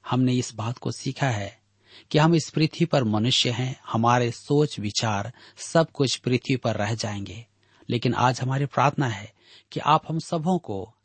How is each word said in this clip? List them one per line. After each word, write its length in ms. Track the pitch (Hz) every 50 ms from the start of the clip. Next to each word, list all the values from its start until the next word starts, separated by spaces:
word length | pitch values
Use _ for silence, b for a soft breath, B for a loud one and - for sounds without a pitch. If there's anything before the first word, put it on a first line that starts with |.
| _ -
हमने 240 | 123 127 127 123 127
इस 200 | 123 120 - 113
बात 240 | 107 104 117 123 -
को 120 | - 123
सीखा 360 | 117 - - 143 131 - 143 135
है 280 | 113 107 101 - - _ _ _ _ B B B B B B B
कि 80 | - 147
हम 160 | 151 165 170
इस 140 | 160 - -
पृथ्वी 340 | - 151 156 156 - - 170
पर 180 | - - 143 123
मनुष्य 460 | 107 107 107 110 123 127 - - 131
हैं, 260 | 120 127 131 131 123 - -
हमारे 460 | - - 113 113 117 120 123 120 117
सोच 480 | 110 - - - 143 147 151 143 - -
विचार 520 | 104 104 - - - 110 104 98 98 117 B B B B B -
सब 320 | - - - 165 160 -
कुछ 260 | _ - 139 120 -
पृथ्वी 400 | - - 123 127 123 - - 135
पर 200 | 120 - 120 107
रह 180 | - 101 104 117
जाएंगे, 500 | 110 - 107 104 101 98 95 90 113 117 _ _ _ b b b b b -
लेकिन 260 | 120 120 - 123 113
आज 260 | - 120 127 127 -
हमारी 260 | 123 127 131 139 143
प्रार्थना 400 | 135 - - 127 143 - - 143
है 260 | 123 107 101 104 - _ b b b b b b b
कि 80 | - 131
आप 220 | - 147 151 156 - -
हम 100 | 160 160
सबों 380 | - - 180 165 147 180 185 170
को 340 | - - 104 98 90 - _ _